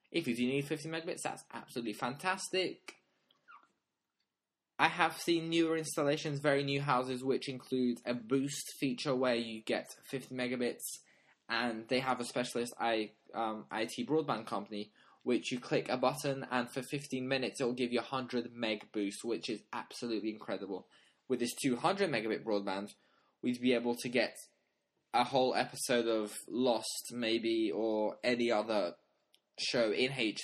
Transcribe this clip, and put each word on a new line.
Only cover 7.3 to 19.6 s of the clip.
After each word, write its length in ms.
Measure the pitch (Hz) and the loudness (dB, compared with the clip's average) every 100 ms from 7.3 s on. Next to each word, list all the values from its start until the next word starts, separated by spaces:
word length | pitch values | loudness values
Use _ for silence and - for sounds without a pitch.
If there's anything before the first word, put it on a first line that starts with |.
| 123 - | 0 0
include 520 | 131 - 127 123 117 - | -8 -2 2 2 0 -2
a 80 | |
boost 600 | 123 110 135 139 143 - - | -4 0 0 0 -4 -8 -4
feature 360 | 139 123 151 127 | -2 -2 0 2
where 200 | 127 117 | 4 2
you 260 | 113 110 | 0 -6
get 260 | 113 110 - - - | -2 -2 -4 -14 -8
fifty 260 | 135 - 127 | -8 -6 -4
megabits, 460 | 123 127 120 - - - _ _ _ _ - | -2 0 -2 -2 -8 -10 _ _ _ _ -4
and 400 | 117 123 110 113 | 0 0 -2 0
they 120 | 127 | 2
have 180 | 131 123 | 2 0
a 60 | 120 | 0
specialist 480 | 127 123 120 120 - | -2 -2 -2 -2 -2
I, 340 | 117 113 107 - - | 0 2 0 -6 -10
um, 320 | - 110 107 - | -2 -2 -2 -4
I 140 | 110 120 | -4 -2
T 200 | - 123 | -2 2
broadband 420 | 156 151 110 117 | 2 2 -2 -2
company, 440 | 104 101 104 104 _ - _ | -4 -4 -8 -8 _ -20 _
which 260 | - 120 - | 0 2 2
you 80 | 123 | -6
click 260 | - 143 - | 0 0 2
a 80 | 127 | 2
button, 480 | - 147 147 135 - | 2 2 -2 -2 -2
and 180 | 127 120 | -2 0
for 120 | 139 | -4
fifteen 460 | 127 143 - 127 127 | -6 -6 -4 -4 0
minutes, 320 | 135 117 - | 0 -2 0
it 20 | |
will 80 | 123 | -2
give 200 | 123 120 | 0 0
you 60 | 120 | 0
a 40 | |
hundred 500 | 110 131 123 123 120 | 0 -4 -2 -4 -4
meg 380 | 120 113 107 - | -4 -2 -2 -4
boost, 320 | 110 101 101 | -2 -2 -2
which 260 | 117 113 - | -4 -4 -4
is 120 | 104 | -8